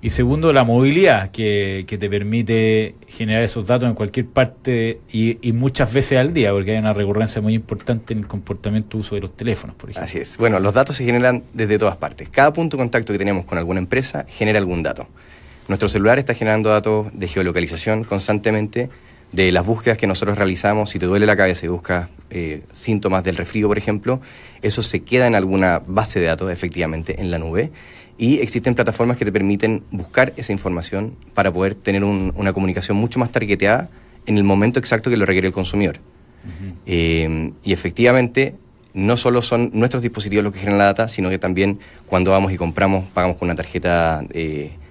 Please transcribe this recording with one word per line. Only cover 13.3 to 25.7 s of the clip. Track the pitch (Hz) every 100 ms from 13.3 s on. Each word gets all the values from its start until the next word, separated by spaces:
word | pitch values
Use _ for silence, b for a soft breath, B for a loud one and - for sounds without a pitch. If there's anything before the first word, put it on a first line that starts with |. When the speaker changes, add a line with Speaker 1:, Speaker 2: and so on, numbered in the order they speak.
| 98 87
Speaker 2:
con | 87
alguna | 85 95
empresa | 90 - 135 73 -
genera | - 107 104
algún | 95 87
dato. | 78 - - B B B B B -
Nuestro | 98 104
celular | 104 104 127
está | 139
generando | 117 110 107 107
datos | 107 104 107 104
de | 101 90
geolocalización | - 90 87 82 85 110 110
constantemente, | 98 98 92 104 107 107 107 120 127 B B B B
de | 90 92
las | 90 92
búsquedas | 113 127 110
que | 104
nosotros | 92 95 101
realizamos. | 98 90 101 107 104
Si | 95
te | 90
duele | 101 104
la | 101
cabeza | 95 87 85
y |
buscas, | 87 - 90 90 - -
eh, | 90 82 78 -
síntomas | - - 107 101 95
del | 92 87
resfrío, | 85 110 107
por | 104
ejemplo, | 107 104 120 131 B B B B
eso | 107 107
se | 110 92
queda | - 123 120
en |
alguna | 110 95 95 92